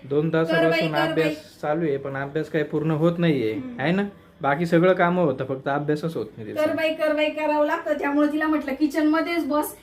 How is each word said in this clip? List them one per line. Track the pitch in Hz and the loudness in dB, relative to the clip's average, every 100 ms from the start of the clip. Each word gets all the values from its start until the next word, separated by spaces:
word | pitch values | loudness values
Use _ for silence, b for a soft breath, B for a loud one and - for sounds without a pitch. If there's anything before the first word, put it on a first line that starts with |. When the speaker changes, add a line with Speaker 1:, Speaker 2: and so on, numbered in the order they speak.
Speaker 1:
दोन | 131 143 160 | -2 0 2
तासापासून | 160 160 165 | 2 2 2
Speaker 2:
कर | 160 | 2
बाई, | 160 | 2
कर | 165 | 0
बाई. | 151 156 | 0 0
Speaker 1:
अभ्यास | 156 156 151 - - | 2 0 -2 -12 -8
चालू | 151 156 160 | -4 0 0
आहे, | 139 | -2
पण | 139 135 | -4 -6
अभ्यास | 139 151 151 | -4 -4 -2
काही | 160 | -2
पूर्ण | 151 151 151 | 0 -2 0
होत | 151 165 170 | 2 2 2
नाहीये, | 170 139 110 | 2 2 0
Speaker 2:
हम्म. | 110 127 - | -2 -6 -4
Speaker 1:
आहे | 143 | 0
ना? | 190 202 - B - | 0 -2 -8 B -4
बाकी | 139 147 170 | -2 0 2
सगळं | 170 185 | 4 6
कामं | 175 175 180 | 4 2 2
होतं, | 170 131 135 | 0 0 -4
फक्त | 135 139 | -6 -2
अभ्यासच | 143 147 151 160 151 | -2 -2 -2 -4 -6
होत | 104 - | -8 -10
नाही | 107 | -8
तिचा. | 180 | -2
Speaker 2:
कर | 311 | 0
बाई, | 330 311 | 0 -2
कर | 311 311 | 0 0
बाई | 302 302 | 0 0
करावं | 302 302 302 302 | -2 0 2 2
लागतं. | 330 330 | 0 -2
त्यामुळे | 285 277 285 294 | -2 0 2 2
तिला | 302 311 | 2 0
म्हटलं, | 302 269 | 0 -2
"किचन | 269 302 330 302 | -2 0 2 2
मध्येच | 320 330 339 269 | 2 0 -2 0
बस," | 294 - - | -2 -2 -8